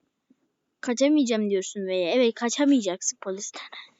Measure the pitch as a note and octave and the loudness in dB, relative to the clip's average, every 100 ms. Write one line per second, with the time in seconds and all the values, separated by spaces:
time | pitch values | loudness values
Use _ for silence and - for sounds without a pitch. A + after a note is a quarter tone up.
0 | _ _ _ _ _ _ _ _ - A#3 | _ _ _ _ _ _ _ _ -6 2
1 | C#4 D4+ A#3+ A3 G#3 G3 F#3+ G#3 F#3+ F#3 | 4 4 2 0 0 -2 -4 -6 -4 -2
2 | F3 B3 A#3+ - A#3+ - C#4+ C#4 G3 F3+ | 0 2 2 0 -2 2 4 4 2 -4
3 | - - G3 F#3+ - - - - - | -6 -6 -8 -8 -10 -14 -16 -18 -20